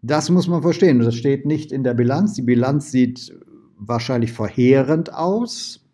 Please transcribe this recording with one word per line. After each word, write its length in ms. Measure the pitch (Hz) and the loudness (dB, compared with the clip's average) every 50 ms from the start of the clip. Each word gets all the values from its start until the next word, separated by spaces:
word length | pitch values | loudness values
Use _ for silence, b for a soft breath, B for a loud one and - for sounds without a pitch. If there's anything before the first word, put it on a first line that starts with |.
Das 280 | - 117 147 151 151 - | -4 -2 -2 -2 0 2
muss 180 | 175 180 175 175 | 2 2 2 2
man 140 | 170 165 | -2 0
verstehen. 380 | 143 175 160 - 202 185 139 123 | 0 0 2 4 4 4 6 4
Das 140 | 117 117 117 | 4 2 0
steht 320 | 117 120 139 139 139 139 | 0 0 0 0 0 0
nicht 260 | 147 147 135 151 - | -4 -4 -4 -4 -8
in 120 | - 135 131 | -8 -4 -2
der 100 | 123 120 | -2 0
Bilanz. 400 | 117 123 120 135 160 208 214 - | 0 0 0 2 0 0 -2 -2
Die 80 | - | -4
Bilanz 480 | 127 120 123 120 120 131 143 147 143 - | 0 0 2 2 2 0 0 -2 -4 -2
sieht 460 | - 127 127 117 123 - - - 85 85 - _ - - _ _ _ | 0 0 2 0 0 -10 -16 -20 -20 -20 -20 _ -20 -20 _ _ _
wahrscheinlich 560 | _ 104 107 120 117 117 - 131 120 117 113 | _ -8 -4 -4 -4 -2 -2 -2 -2 -2 -4
verheerend 800 | 117 - 113 101 - - 123 127 135 135 131 127 156 160 175 - | -4 -6 -6 -6 0 2 6 6 6 6 4 2 0 -2 -2 -6
aus. 720 | - - 165 180 196 226 240 233 - - - - - _ _ _ | -8 -6 -4 -4 -2 -4 -4 -6 -8 -14 -14 -16 -16 _ _ _